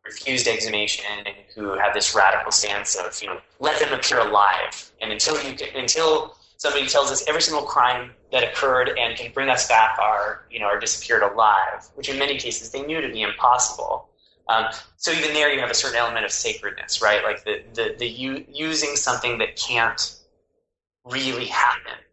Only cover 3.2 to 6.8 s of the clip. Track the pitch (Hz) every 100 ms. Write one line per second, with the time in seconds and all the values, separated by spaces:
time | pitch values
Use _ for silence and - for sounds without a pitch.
3.2 | 101 90 _ _ 143 151 151 131 - 123
4.2 | 107 104 101 82 82 - - _ 110 107
5.2 | - 151 139 131 135 135 123 160 165 156
6.2 | - - _ _ 147 143